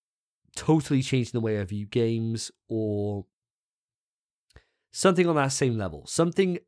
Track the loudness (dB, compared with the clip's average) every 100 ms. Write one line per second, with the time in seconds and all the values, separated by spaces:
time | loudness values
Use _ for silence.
0 | _ _ _ _ _ -6 2 2 2 0
1 | 2 -2 0 -2 -2 -2 -4 -6 -2 0
2 | 0 0 -2 -4 -8 -14 -8 -4 -2 -2
3 | -4 -6 -10 _ _ _ _ _ _ _
4 | _ _ _ _ _ -20 _ _ _ 2
5 | 4 4 4 2 0 0 0 0 -4 -8
6 | -4 0 0 2 0 -2